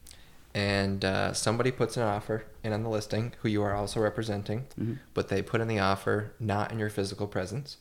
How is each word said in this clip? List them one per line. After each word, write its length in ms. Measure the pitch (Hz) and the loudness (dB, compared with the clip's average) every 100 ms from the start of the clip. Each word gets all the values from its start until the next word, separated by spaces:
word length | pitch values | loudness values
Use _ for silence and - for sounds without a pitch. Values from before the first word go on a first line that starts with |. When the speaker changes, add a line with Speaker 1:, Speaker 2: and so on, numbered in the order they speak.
| - - - - - 104 | -20 -20 -20 -20 -8 0
Speaker 1:
and, 500 | 101 101 98 98 95 | 2 2 2 2 2
uh, 280 | 98 98 | 2 0
somebody 360 | 92 110 117 123 | 0 2 2 2
puts 280 | 123 117 127 | 2 0 2
an 60 | |
offer 420 | 110 101 - 110 - - | 0 0 0 -4 -4 -8
in 100 | 110 | -2
on 80 | 107 | 0
the 80 | 113 | 0
listing 440 | 107 - 107 120 - | -2 0 -2 -2 -2
who 40 | 113 | 0
you 120 | 104 | 2
are 140 | 104 101 | 2 0
also 240 | 101 - | 0 2
representing, 640 | 107 117 113 101 104 107 135 - | 2 2 -2 -2 -2 -4 -4 -4
Speaker 2:
Mm-hmm. 140 | 110 127 - | -4 -4 -6
Speaker 1:
but 140 | - - | -4 0
they 140 | 98 | 0
put 180 | 98 113 | 0 0
in 60 | 113 | 2
the 100 | 110 | 2
offer 540 | 95 98 - 104 107 - | 2 2 2 0 0 -4
not 320 | 110 101 - | 0 0 0
in 80 | 113 | -2
your 100 | 107 | -2
physical 380 | 104 98 98 104 | -2 -2 -2 -4
presence. 500 | 101 92 120 139 - | -4 -4 -6 -8 -14